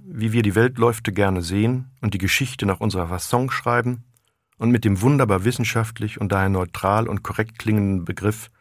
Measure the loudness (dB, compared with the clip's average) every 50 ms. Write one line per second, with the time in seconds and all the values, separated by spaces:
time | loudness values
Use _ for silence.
0 | -10 -12 -8 -4 -2 0 2 2 2 2 4 4 2 2 2 2 2 2 0 0
1 | -4 -4 0 2 2 2 2 0 -2 -2 0 0 0 2 0 -2 -4 -8 -12 -6
2 | -6 -4 -4 -2 -2 0 0 0 -2 -4 -4 -2 0 0 0 0 0 -2 -2 -2
3 | -4 -4 -6 -8 -4 -2 0 0 0 0 -4 -4 -2 0 0 0 0 0 -4 -6
4 | -8 _ _ _ _ _ _ _ _ _ _ -2 2 2 2 4 4 2 2 4
5 | 4 4 4 4 4 4 2 2 2 0 0 0 -2 -2 0 -2 -2 -2 -4 -6
6 | -8 -6 -6 -4 -4 0 0 2 2 2 2 0 -2 -4 -6 -2 0 2 2 2
7 | 0 0 -4 -6 -6 -6 -4 -4 -4 -4 -4 -6 -2 0 0 2 2 0 0 -2
8 | -4 -6 -8 -2 -2 -2 -2 -2 -8 -18 _ _